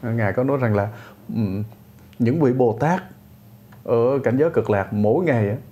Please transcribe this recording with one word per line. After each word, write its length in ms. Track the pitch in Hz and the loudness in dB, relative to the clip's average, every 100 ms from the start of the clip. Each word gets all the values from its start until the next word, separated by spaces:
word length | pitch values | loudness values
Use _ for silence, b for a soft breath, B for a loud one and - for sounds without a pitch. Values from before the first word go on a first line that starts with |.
| 120 113 | -2 0
Ngài 180 | 104 | 0
có 100 | 98 | 0
nói 140 | 131 139 | 0 0
rằng 180 | 120 104 | 2 2
là, 140 | 101 B B B - 113 | 0 B B B -8 -4
ừm, 280 | 104 95 104 - - - - - | -2 -4 -8 -12 -20 -20 -20 -2
những 220 | 120 165 | 0 2
vị 120 | 139 | 2
Bồ 240 | 123 123 107 | 2 0 2
Tát 240 | 143 180 - - - - - - - - | 0 -2 -6 -20 -20 -20 -20 -20 -20 -16
ở 360 | - 117 120 139 | -2 2 2 2
cảnh 140 | 127 123 | 0 2
giới 120 | 160 | 2
cực 200 | 165 - | 0 0
lạc 240 | 104 95 | 0 0
mỗi 320 | 107 104 135 175 | 0 2 2 2
ngày 240 | 120 101 | 0 0
á 60 | 113 - | -2 -10